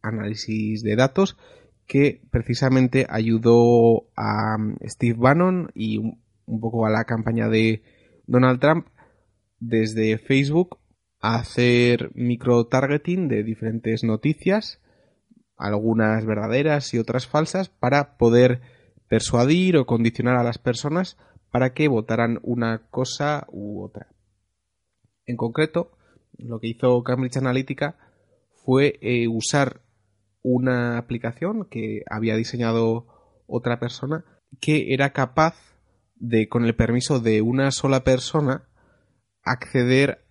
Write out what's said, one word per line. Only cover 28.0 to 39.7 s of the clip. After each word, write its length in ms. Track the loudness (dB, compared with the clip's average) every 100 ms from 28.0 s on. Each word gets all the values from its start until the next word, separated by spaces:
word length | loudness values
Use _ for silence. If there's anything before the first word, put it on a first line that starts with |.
| _ _ _ _ _ _ 0
fue, 340 | 2 2 0
eh, 280 | -4 -2 -2
usar 520 | -4 -2 0 -2 -4 _ _ _ _ _ _
una 540 | -2 0 0 -2 -2 -6
aplicación 680 | -6 -8 -8 -8 -8 -8 -10
que 320 | -10 -8 -8 -8
había 260 | -4 -2 -2
diseñado 720 | -2 -4 -2 0 0 -2 -8 _ _ _ -8
otra 320 | -6 -4 -4
persona 460 | -6 -8 -8 -8 -12 _ _ -8
que 340 | -2 0 0
era 200 | 0 0
capaz 420 | -2 -2 2 0 0 _ _ _ _ _ -12
de, 320 | 0 0 2
con 180 | 0 0
el 100 | 0
permiso 440 | 0 0 0 0
de 220 | 2 2
una 300 | 2 0 0
sola 320 | 0 0 0
persona, 640 | 2 0 0 -2 -2 -4 _ _ _ _ _ _ _ _
acceder 840 | -6 -6 -2